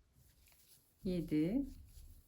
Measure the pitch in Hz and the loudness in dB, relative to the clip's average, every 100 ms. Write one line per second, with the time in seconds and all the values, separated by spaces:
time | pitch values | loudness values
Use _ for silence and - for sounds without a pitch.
0 | _ - - - - - - - _ _ | _ -20 -20 -20 -20 -20 -20 -20 _ _
1 | 196 180 156 151 160 254 277 - - - | -2 0 2 2 4 2 0 -6 -16 -18
2 | - - | -18 -20